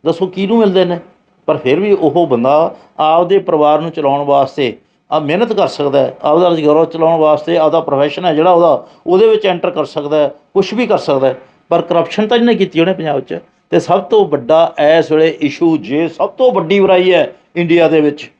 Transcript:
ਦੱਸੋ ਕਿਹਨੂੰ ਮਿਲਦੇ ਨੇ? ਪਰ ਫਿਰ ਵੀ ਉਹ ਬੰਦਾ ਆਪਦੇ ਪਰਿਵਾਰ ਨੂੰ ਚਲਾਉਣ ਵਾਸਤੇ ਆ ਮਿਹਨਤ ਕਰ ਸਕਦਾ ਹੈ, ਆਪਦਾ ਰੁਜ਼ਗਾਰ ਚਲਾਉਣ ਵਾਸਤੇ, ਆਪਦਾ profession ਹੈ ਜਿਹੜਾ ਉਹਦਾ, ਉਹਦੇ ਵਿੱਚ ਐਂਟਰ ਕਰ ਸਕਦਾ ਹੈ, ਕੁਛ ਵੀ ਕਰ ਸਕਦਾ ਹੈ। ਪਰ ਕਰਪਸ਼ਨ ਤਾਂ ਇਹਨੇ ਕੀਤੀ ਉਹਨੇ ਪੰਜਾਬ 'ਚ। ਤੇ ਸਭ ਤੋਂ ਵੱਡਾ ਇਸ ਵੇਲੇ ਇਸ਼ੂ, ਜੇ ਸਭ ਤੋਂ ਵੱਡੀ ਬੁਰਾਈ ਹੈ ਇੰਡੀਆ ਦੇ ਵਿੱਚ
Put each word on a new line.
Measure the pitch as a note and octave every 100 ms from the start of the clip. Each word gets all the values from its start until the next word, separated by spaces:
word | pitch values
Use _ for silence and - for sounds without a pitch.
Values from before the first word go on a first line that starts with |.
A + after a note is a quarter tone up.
| D#3+
ਦੱਸੋ | E3 F#3
ਕਿਹਨੂੰ | F3+ G3 A3+
ਮਿਲਦੇ | G#3+ F#3
ਨੇ? | F3+ F3 - _ _ _ -
ਪਰ | D3
ਫਿਰ | B2+ D3+
ਵੀ | G#3
ਉਹ | G3 D#3+ D#3+ E3
ਬੰਦਾ | A#2+ B2+ D3 E3+ - _ -
ਆਪਦੇ | D#3 E3 F3 G3
ਪਰਿਵਾਰ | - D#3 D3+ D3+
ਨੂੰ | E3
ਚਲਾਉਣ | D#3+ C#3+ C#3+
ਵਾਸਤੇ | C#3 C#3 C3+ - B2+ - _ _ _
ਆ | D#3
ਮਿਹਨਤ | D3 F3 A#3
ਕਰ | G3+ F3
ਸਕਦਾ | - C#3+ C#3
ਹੈ, | B2+ -
ਆਪਦਾ | D3+ D#3 F3+
ਰੁਜ਼ਗਾਰ | E3 D3 D3+
ਚਲਾਉਣ | D#3+ E3 D#3+ E3
ਵਾਸਤੇ, | D#3 D3+ - E3+
ਆਪਦਾ | D#3 D#3+
profession | D#3+ C#3 D3 D3
ਹੈ | F3+
ਜਿਹੜਾ | D3+ F3
ਉਹਦਾ, | F3 E3+ C3+ - _ -
ਉਹਦੇ | F#3 A3
ਵਿੱਚ | A3 G3+
ਐਂਟਰ | F3 F3+
ਕਰ | D#3
ਸਕਦਾ | D3 D#3 D3 D3+
ਹੈ, | C#3+ - _
ਕੁਛ | G3 F#3+
ਵੀ | G#3+ A3+
ਕਰ | G#3+
ਸਕਦਾ | - C#3 C3+
ਹੈ। | B2+ - _ _
ਪਰ | E3+
ਕਰਪਸ਼ਨ | - E3+ E3 - G#3+
ਤਾਂ | A#3
ਇਹਨੇ | A#3+
ਕੀਤੀ | F#3+ F#3 D#3+
ਉਹਨੇ | E3+
ਪੰਜਾਬ | F#3 D#3+ C#3
'ਚ। | - D#3 _ _ _
ਤੇ | E3+
ਸਭ | - F#3
ਤੋਂ | F#3 A3 F#3
ਵੱਡਾ | C#3+ A#2+ D#3 E3 - D3 E3
ਇਸ | D#3
ਵੇਲੇ | D#3 D#3+ D3
ਇਸ਼ੂ, | D3 - E3+ D#3+
ਜੇ | G2+ C#3+ E3
ਸਭ | - G3+
ਤੋਂ | - B3+
ਵੱਡੀ | G3 D#3+ G3+
ਬੁਰਾਈ | F#3+ F#3 F#3
ਹੈ | E3+ C3+ - _ E3+
ਇੰਡੀਆ | F3 E3+ D#3+
ਦੇ | D#3+
ਵਿੱਚ | D3+ D3 -